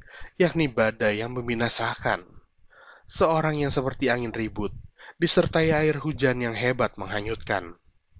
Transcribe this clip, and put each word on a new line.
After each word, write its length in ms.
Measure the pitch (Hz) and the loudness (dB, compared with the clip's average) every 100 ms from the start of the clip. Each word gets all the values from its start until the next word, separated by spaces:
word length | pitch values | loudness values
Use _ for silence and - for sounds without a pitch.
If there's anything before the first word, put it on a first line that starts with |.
| - - - - | -18 -16 -6 2
yakni 320 | 175 165 147 | 2 2 0
badai 480 | 117 110 110 110 104 | 2 0 2 0 0
yang 160 | 117 | -4
membinasakan, 880 | 123 117 117 117 - 117 113 123 92 90 - - _ - - - - - | -6 -4 0 0 0 -2 -2 -2 -2 -4 -20 -20 _ -20 -20 -20 -20 -10
seorang 480 | - 170 160 160 151 | 0 2 4 2 0
yang 160 | 143 | 0
seperti 400 | 139 131 - 127 | 0 -2 0 0
angin 160 | 123 117 | 0 -2
ribut 400 | 110 110 104 101 - - - - - | -4 -4 -4 -6 -8 -16 -20 -20 -2
disertai 560 | 170 180 - 165 160 | 2 4 4 2 2
air 240 | 151 156 143 | 4 2 0
hujan 400 | 156 - 135 123 | -4 0 2 2
yang 160 | 120 | -2
hebat 400 | 107 123 127 110 | 0 0 2 0
menghanyutkan. 800 | - 98 104 107 113 - 101 85 - _ _ _ | -2 -6 -4 -4 -4 -2 -2 -4 -14 _ _ _